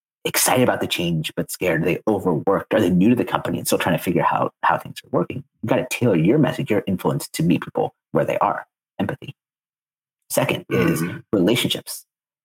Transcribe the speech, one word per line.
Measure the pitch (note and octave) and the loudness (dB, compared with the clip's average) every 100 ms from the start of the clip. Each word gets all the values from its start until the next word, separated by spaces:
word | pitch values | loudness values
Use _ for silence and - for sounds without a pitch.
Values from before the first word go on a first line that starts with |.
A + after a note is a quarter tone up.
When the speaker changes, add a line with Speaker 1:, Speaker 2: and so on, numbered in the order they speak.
| _ _ | _ _
Speaker 1:
excited | - - - B2+ | -6 -2 2 2
about | A#2 F#2+ | 2 2
the | F#2 | -2
change | - E2+ E2 D#2 | -2 -2 -2 -4
but | - E2 | -6 -8
scared? | - F2+ E2 | -4 0 0
Are | |
they | F2 - A2 | 0 0 0
overworked? | G2 F#2 D#2 - F#2+ - | 0 0 0 2 0 2
Are | G#2+ | 2
they | F#2 | 4
new | F2+ G#2+ | 4 4
to | B2 | 4
the | |
company | - - - F2 | 0 -2 -2 -6
and | - | -2
still | - | 0
trying | - E2 | 0 -2
to | |
figure | F#2 D#2+ - | 0 0 0
out | - - - | 0 -2 -2
how | - D#2+ | -2 -2
things | - - | -4 -16
are | - | -4
working? | - - - - _ | -2 -2 -6 -12 _
You | G#2+ | 0
gotta | B2+ B2+ | 0 -2
tailor | - A#2+ E2+ | 0 2 4
your | E2+ D3+ | 4 4
message, | - - C#3 | 2 0 -2
your | G#2 - | -2 -2
influence | F#2 - C#2+ - | -2 0 -2 -4
to | - | -2
meet | E2+ - | 2 2
people | - - - - _ | -2 -4 -4 -6 _
where | D#2 | -2
they | C#2+ - | 0 0
are. | G2 - - _ _ - | 0 -2 -8 _ _ -6
Empathy. | G#2 - - - _ _ _ _ _ _ _ _ - | -6 -6 -12 -18 _ _ _ _ _ _ _ _ -6
Second | - - - - | -2 -2 -2 -2
is | F#2+ E2+ D#2+ | 0 2 0
Speaker 2:
Mm-hmm. | E2+ - - | -4 -8 -4
Speaker 1:
relationships. | G2+ F2+ B2+ - - - - - _ _ _ | 0 2 2 0 -4 -10 -16 -18 _ _ _